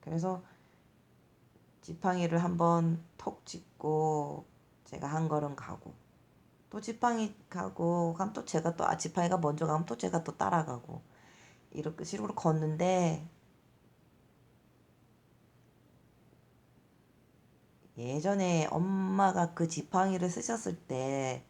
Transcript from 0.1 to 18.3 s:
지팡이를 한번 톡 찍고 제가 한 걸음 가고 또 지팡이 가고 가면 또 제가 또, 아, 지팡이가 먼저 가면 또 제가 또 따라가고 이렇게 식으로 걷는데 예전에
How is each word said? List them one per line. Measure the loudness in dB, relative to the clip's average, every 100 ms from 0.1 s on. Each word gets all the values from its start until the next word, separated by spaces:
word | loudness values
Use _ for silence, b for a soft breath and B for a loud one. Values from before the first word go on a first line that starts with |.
| -2 -2 -4 B B B B B _ _ _ _ _ _ _ _ _
지팡이를 | -14 -4 0 2 2 2
한번 | 0 2 4 4 4 0 -4 _
톡 | -10 -10
찍고 | -14 -16 -16 _ -2 2 2 0 -2 -8 -12 -20 _ _
제가 | -16 -8 -4
한 | -2 0
걸음 | 0 -2 -6
가고 | -12 -12 -14 -20 _ -20 _ -20 _ _ _
또 | -12
지팡이 | -8 -2 0 2 -2 -6 -12
가고 | -6 -6 -2 2 2 2
가면 | 0 -4
또 | -4
제가 | -2 0 0 2
또, | 2
아, | 2
지팡이가 | 0 0 2 2
먼저 | 2 0 0
가면 | 0 0
또 | -2
제가 | 0 0
또 | -2 -2
따라가고 | 2 2 0 -6 -8 -14 -14 B B B B B _
이렇게 | -8 -6 -6
식으로 | -8 -6 -6
걷는데 | 0 2 4 2 2 2 4 4 0 -6 -18 _ _ _ _ _ _ _ _ _ _ _ _ _ _ _ _ _ _ _ _ _ _ _ _ _ -20 _ _ -20 -20 _ _ _ -20 _ _ _ _ _ _ _ _ _ _ -20 -10
예전에 | -4 -2 2